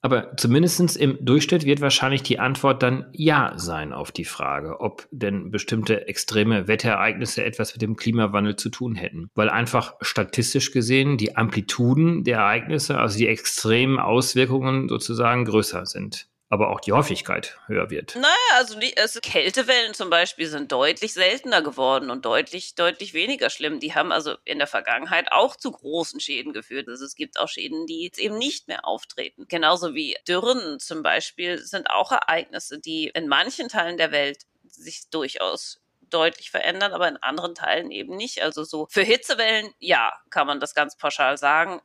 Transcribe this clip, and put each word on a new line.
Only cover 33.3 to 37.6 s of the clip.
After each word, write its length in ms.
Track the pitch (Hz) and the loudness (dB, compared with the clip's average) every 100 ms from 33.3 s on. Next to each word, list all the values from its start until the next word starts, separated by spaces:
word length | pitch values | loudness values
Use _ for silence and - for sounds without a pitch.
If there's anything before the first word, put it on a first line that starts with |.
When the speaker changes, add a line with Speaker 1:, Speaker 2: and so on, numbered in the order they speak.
| 143 202 269 247 | 0 0 -4 -6
Speaker 2:
Teilen 280 | - 170 175 | -2 -4 0
der 140 | 160 | 0
Welt 320 | 147 143 143 - _ _ | 0 -2 -4 -18 _ _
sich 420 | - 160 - - | -20 -18 -18 -8
durchaus 720 | 160 139 - 92 - - - _ _ | -6 -4 -4 -4 -4 -10 -16 _ _
deutlich 500 | _ 165 160 165 - | _ 2 2 0 -8
verändern, 420 | - - 180 202 | -4 -2 -2 -2
aber 120 | 175 175 | 0 -2
in 120 | 147 | 0
anderen 360 | 123 151 175 | -4 -4 -6
Teilen 380 | 170 | -4